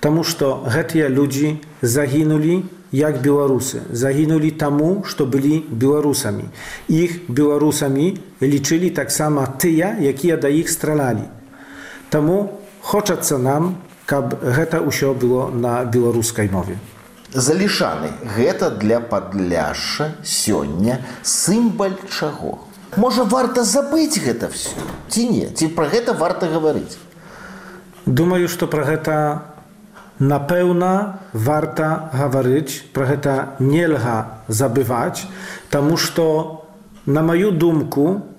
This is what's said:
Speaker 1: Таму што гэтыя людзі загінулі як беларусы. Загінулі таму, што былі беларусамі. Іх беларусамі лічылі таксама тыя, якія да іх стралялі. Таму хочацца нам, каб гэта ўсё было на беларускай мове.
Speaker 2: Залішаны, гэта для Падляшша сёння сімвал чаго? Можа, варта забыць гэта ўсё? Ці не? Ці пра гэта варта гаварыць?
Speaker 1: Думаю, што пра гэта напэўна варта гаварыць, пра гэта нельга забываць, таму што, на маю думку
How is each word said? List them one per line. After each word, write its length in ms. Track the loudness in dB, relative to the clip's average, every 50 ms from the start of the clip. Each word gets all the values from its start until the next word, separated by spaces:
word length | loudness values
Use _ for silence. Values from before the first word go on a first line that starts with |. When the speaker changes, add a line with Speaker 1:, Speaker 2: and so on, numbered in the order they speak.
| 2
Speaker 1:
Таму 200 | 2 2 2 0 -2
што 400 | -2 0 0 0 0 -2 -2 -2
гэтыя 400 | 0 0 -2 0 0 0 2 2
людзі 480 | 2 2 2 2 0 0 0 0 -2 -4 -8 -16 -12 -4
загінулі 800 | -2 0 2 2 0 2 2 2 2 4 2 2 2 2 2 0 0 -4 -10 -18 -14 -6
як 300 | -2 0 0 0 0 0 2
беларусы. 600 | 2 4 4 4 2 2 2 0 -2 -6 -8 -8 -6
Загінулі 600 | -4 -2 0 0 2 2 2 4 4 2 2 2
таму, 520 | 0 0 0 0 2 2 4 2 2 0 -2 -6
што 180 | -2 -2 -2
былі 380 | 2 2 2 2 4 2 2 0 -4
беларусамі. 800 | -4 0 2 4 4 4 2 2 0 0 0 -2 -4 -4 -6 -10 -12 -14 -16 -14 -14 -16 -2 0
Іх 440 | 2 2 2 2 0 -4 -8 -4
беларусамі 880 | 0 2 4 4 4 4 4 2 2 2 0 0 2 2 2 0 0 -2 -10 -16 -8 -2 0
лічылі 480 | 2 2 2 2 2 0 2 2 0
таксама 560 | 0 -2 -4 -2 -2 -2 0 0 2 0 0 -2
тыя, 480 | -4 0 0 2 4 4 2 0 0 0
якія 380 | 0 0 0 2 0 0 0 2
да 140 | 2 2
іх 180 | 2 2 0 0
стралялі. 580 | -4 -4 -2 0 0 0 0 0 0 -2 -4 -6 -12 -20 -20 -20 -20 -20 -20 -20 -20 -18 -18 -18 -18 -20 -10 -2
Таму 500 | 0 2 2 2 2 2 0 -4 -8 -14 -18 -20 -20 -16
хочацца 580 | -8 -2 -2 0 0 0 -2 -2 0 -2 0 0
нам, 400 | 2 0 2 2 0 0 -2 -6 -10 -18 -20 -16 -6
каб 300 | -2 -2 0 0 -2 -4 -4 -2
гэта 400 | 0 2 2 0 0 0 -2 0
ўсё 320 | 0 -2 0 0 0 0
было 320 | 2 2 2 2 2 0 -2
на 320 | -2 -2 -2 0 0 -2 -2
беларускай 680 | 0 2 2 2 4 2 2 0 -2 -2 0 -2 0
мове. 280 | 0 -2 -2 -4 -6 -10 -10 -16 -20 -20 -20 -20 -20 -20 -20 -6
Speaker 2:
Залішаны, 800 | -4 -2 2 2 2 2 2 0 2 0 0 -2 -2 -4 -6 -8 -8 -8 -10
гэта 480 | -6 -2 2 2 2 2 2 0 -2
для 280 | 0 0 0 2 2 2 0
Падляшша 1120 | 0 -4 -4 -4 -2 -4 -4 -2 0 0 0 0 -2 -4 -4 -6 -6 -4 -4 -4 -4 -4 -8 -8
сёння 800 | -6 -4 -2 0 0 0 0 0 -2 -2 0 0 0 0 -2 -4 -8 -14 -10 -6
сімвал 760 | -4 -2 0 0 2 2 4 4 2 2 2 -2 -2 -2 -4 -10 -10
чаго? 600 | -6 -4 -4 -4 -6 -6 -8 -8 -8 -8 -12 -20 -20 -20 -18 -6 0
Можа, 280 | 2 2 2 2 2 2 2
варта 360 | 2 2 2 2 2 0 0 2
забыць 480 | 2 2 0 2 2 2 2 2 0
гэта 320 | -2 0 -2 -2 -2 -4 -6
ўсё? 240 | -6 -6 -8 -8 -8 -8 -10 -10 -10 -12 -10 -6
Ці 160 | -2 -2 0 0
не? 240 | 0 -2 -2 -4
Ці 160 | -2 -2 -2 -2 0
пра 160 | 0 -2 0
гэта 240 | 0 0 0 0 -2
варта 320 | 0 0 -2 0 -2 -2 -2
гаварыць? 480 | -2 0 0 2 0 0 -4 -8 -12 -18 -20 -20 -20 -20 -20 -20 -20 -20 -18 -18 -18 -18 -18 -18 -20 -20 -20 -20 -20 -8 -2
Speaker 1:
Думаю, 420 | 0 2 4 4 4 4 2 2 0
што 200 | 0 -2 -4 -2
пра 160 | 0 -2 0 0
гэта 280 | -2 -2 0 -2 0 0 0 0 -2 -4 -8 -12 -20 -20 -20 -20 -20 -20 -20 -20 -20 -20 -20 -20 -4 0
напэўна 1000 | 2 2 2 2 0 0 2 2 4 4 2 2 2 2 2 2 0 -2 -6 -12 -16 -10 -6
варта 760 | -2 0 0 2 0 0 -2 -2 -2 0 0 0 -2 -4 -6 -4
гаварыць, 720 | -2 -2 0 2 2 2 4 2 2 0 -2 -8 -12 -12 -8 -4
пра 160 | -2 0 0
гэта 220 | 0 0 0 0 0 0 -2 -4 -4 0
нельга 840 | 2 2 4 4 2 2 2 0 0 -2 -2 -2 -4 -6 -10 -16 -8 -4
забываць, 800 | -2 0 0 2 2 2 2 2 0 0 0 -2 -4 -6 -10 -12 -12 -14 -14 -14 -14 -16 -10 -2
таму 280 | 0 2 2 2 2 2
што, 680 | 0 -2 0 2 2 4 2 2 0 -2 -8 -14 -18 -20 -20 -20 -20 -20 -20 -10 -2
на 160 | 0 2 2
маю 300 | 4 4 4 4 4 2
думку 720 | 2 4 4 4 4 2 0 0 0 2 2 2 2 0 -4 -10 -16